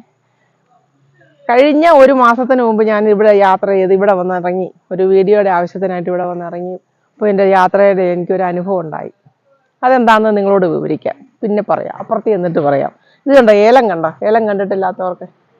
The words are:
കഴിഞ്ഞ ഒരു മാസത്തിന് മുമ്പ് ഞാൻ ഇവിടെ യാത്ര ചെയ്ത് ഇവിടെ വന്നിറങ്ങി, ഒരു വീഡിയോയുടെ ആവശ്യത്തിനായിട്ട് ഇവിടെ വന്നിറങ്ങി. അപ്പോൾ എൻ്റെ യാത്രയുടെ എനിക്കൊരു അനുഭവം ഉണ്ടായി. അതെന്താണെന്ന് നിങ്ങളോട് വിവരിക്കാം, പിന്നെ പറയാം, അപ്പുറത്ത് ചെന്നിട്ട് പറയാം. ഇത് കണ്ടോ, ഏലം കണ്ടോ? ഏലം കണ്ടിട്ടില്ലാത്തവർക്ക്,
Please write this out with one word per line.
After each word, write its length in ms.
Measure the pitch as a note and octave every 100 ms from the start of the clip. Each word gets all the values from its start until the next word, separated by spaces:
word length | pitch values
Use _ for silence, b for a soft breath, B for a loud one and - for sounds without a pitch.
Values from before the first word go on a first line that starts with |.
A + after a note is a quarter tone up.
| - _ _ _ _ _ _ _ _ _ _ _ _ _ -
കഴിഞ്ഞ 360 | B3 D4 D4 E4+ D4
ഒരു 120 | C4 C4+
മാസത്തിന് 400 | A#3+ A#3 B3 B3+ A#3
മുമ്പ് 160 | G#3+ A3
ഞാൻ 200 | G#3 G#3+
ഇവിടെ 180 | G3+ G#3+ G3+
യാത്ര 240 | G3 F#3+ G3 G3
ചെയ്ത് 180 | F#3 F#3+
ഇവിടെ 160 | G#3 F#3+
വന്നിറങ്ങി, 480 | F3+ F#3 F3 F#3 F3+ - -
ഒരു 100 | F3+ F#3+
വീഡിയോയുടെ 400 | F#3+ F#3+ G#3 G3 F3
ആവശ്യത്തിനായിട്ട് 520 | F3 F3+ F#3+ F3+ F3
ഇവിടെ 140 | F3+ F3+
വന്നിറങ്ങി. 440 | F3 E3+ F3 F3+ F#3 _ _ _
അപ്പോൾ 140 | - G#3+
എൻ്റെ 140 | G3 G3 F#3+
യാത്രയുടെ 480 | F#3 G3 G3+ F#3+ F3+
എനിക്കൊരു 320 | F3 F3 F#3 F3+
അനുഭവം 280 | F3 F3+ F#3+ D#3+
ഉണ്ടായി. 260 | D3+ - - _ _ _ _ _ _ B3+
അതെന്താണെന്ന് 460 | C4 A3+ A3 A3 G#3
നിങ്ങളോട് 260 | G3 G3 F3+ D3+
വിവരിക്കാം, 440 | D3+ D#3 - - - _
പിന്നെ 200 | G#3+ G#3 G3+
പറയാം, 240 | D#3+ - -
അപ്പുറത്ത് 280 | G3+ A3+ A3+ G3+
ചെന്നിട്ട് 280 | F3 E3+ C#3+
പറയാം. 260 | C#3 C#3+ - _ _ C#4
ഇത് 80 | C#4
കണ്ടോ, 160 | A3+ G#3 G#3+
ഏലം 200 | B3+ A#3
കണ്ടോ? 200 | E3+ D#3+ E3 G#3
ഏലം 160 | A3+ G#3+
കണ്ടിട്ടില്ലാത്തവർക്ക്, 800 | G3+ G3 G3 F#3 - F#3 F3 F3+ _ _ _